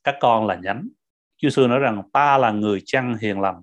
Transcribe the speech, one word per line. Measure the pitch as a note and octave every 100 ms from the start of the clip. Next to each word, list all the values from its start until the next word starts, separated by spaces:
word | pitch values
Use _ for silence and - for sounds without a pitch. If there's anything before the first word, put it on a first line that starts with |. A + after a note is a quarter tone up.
các | - C#3
con | B2 A2+ G#2+
là | F2+
nhánh." | F#2 A2 G#3+ _ _ _ _ -
Chúa | D3
Giêsu | C#3 B2
nói | B2+
rằng, | C3+ G#2 G2
"Ta | C#3+ C#3+ C#3
là | A#2+
người | G#2+ G#2 G2 -
chăn | C3+ B2 A2+
hiền | G#2+ G2
lành." | G2 E2+